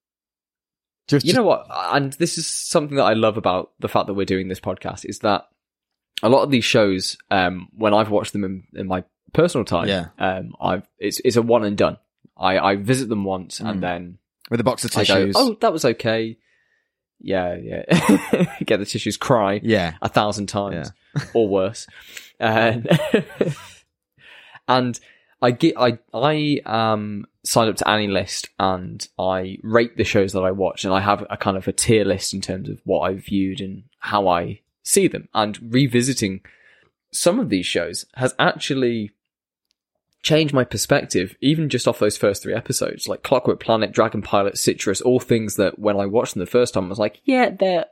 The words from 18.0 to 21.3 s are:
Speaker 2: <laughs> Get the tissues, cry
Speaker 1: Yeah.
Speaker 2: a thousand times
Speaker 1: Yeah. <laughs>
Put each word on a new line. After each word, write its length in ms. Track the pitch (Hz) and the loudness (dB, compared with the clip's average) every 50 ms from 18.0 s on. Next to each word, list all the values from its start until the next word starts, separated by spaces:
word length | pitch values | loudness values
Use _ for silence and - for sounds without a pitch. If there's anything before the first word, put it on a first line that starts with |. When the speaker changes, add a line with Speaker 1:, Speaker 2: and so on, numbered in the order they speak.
| - - 202 - - - - 151 180 - - | 4 4 2 2 2 0 0 0 0 -2 -2
Speaker 2:
<laughs> 80 | - - | -8 -2
Get 140 | - 110 95 | -2 0 -2
the 80 | 101 | -2
tissues, 300 | - - - - 110 101 | -4 -6 -4 -4 -4 -4
cry 440 | - - - 135 113 101 98 101 107 - | -4 0 2 2 2 4 2 0 -2 0
Speaker 1:
Yeah. 320 | 110 110 98 87 85 80 - - | 2 2 2 2 -2 -4 -6 -6
Speaker 2:
a 60 | 110 | 0
thousand 380 | - 123 107 107 101 104 101 | 0 2 0 2 -2 -4 -6
times 460 | 92 - 104 101 98 80 82 71 - - _ _ _ _ | -4 -4 -4 -4 -4 -6 -8 -8 -10 -14 _ _ _ _
Speaker 1:
Yeah. 60 | 147 123 | -8 -8
<laughs> 60 | - | -2